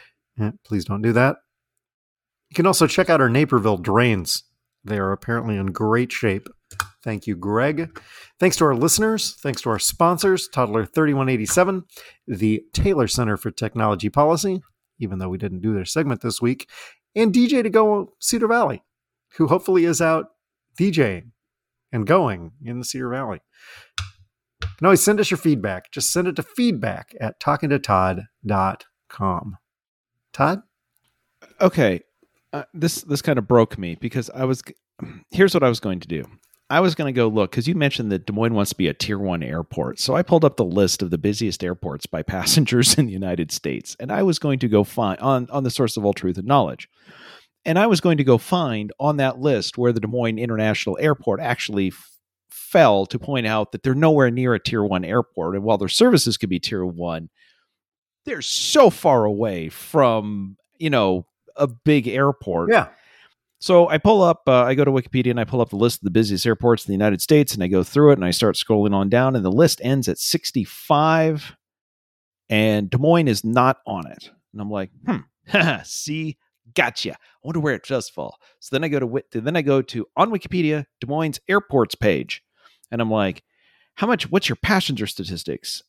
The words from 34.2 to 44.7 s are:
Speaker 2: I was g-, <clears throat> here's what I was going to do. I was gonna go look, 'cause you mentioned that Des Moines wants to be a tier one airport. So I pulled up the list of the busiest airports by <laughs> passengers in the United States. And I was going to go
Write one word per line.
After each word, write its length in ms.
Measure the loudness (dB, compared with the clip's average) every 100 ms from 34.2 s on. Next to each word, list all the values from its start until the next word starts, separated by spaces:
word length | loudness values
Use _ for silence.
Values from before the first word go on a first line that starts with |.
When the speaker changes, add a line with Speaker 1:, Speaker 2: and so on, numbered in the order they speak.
| -8
Speaker 2:
I 120 | -4 -2
was 160 | -2
g-, 120 | -6 -20 _ _
<clears throat> 300 | -16 -16 _
here's 220 | 2 2
what 100 | 4
I 60 | 2
was 100 | 0
going 220 | -4 -6
to 60 | -6
do. 180 | -8 -10 -16 _ _ -2
I 120 | 2
was 140 | 2 0
gonna 180 | -2
go 140 | 0 0
look, 240 | 0 0
'cause 160 | -2 -2
you 80 | 0
mentioned 360 | -2 -2 -2
that 140 | -4 -4
Des 80 |
Moines 200 | -2 0
wants 180 | 0 -2
to 60 | -2
be 100 | -2
a 60 |
tier 240 | -2 -6 -4
one 240 | -4 -4
airport. 560 | -4 -6 -6 -6 -6 -4
So 160 | -2 -2
I 60 |
pulled 220 | 2 4
up 140 | 4 2
the 80 | 0
list 360 | 2 2 0
of 100 | -4
the 60 | -2
busiest 460 | -2 -2 -4 -4
airports 420 | -6 -6 -8 -10 -8
by 180 | -8
<laughs> 0 |
passengers 720 | -6 -4 0 0 2 2 4 2
in 80 | 0
the 80 |
United 380 | -4 -4 -4 -4
States. 440 | -6 -6 -8 -10 -14
And 120 | -6
I 120 | -2
was 160 | 0 0
going 200 | -2 -2
to 80 |
go 160 | 2